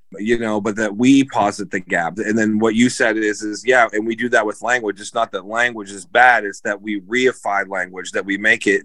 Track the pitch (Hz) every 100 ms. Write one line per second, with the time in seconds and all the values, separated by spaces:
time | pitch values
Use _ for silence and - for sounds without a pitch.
0 | - 90 107 113 113 107 107 104 107 101
1 | 127 139 135 117 101 101 95 98 - 90
2 | 82 92 104 110 107 107 113 113 123 -
3 | 120 110 107 104 107 101 110 127 110 107
4 | 113 110 120 117 107 - 113 123 107 98
5 | 104 117 113 98 95 113 120 113 98 98
6 | 92 117 127 117 101 - 113 101 107 104
7 | 92 123 127 - 110 98 95 95 90 92
8 | 90 104 95 98 110 113 107 98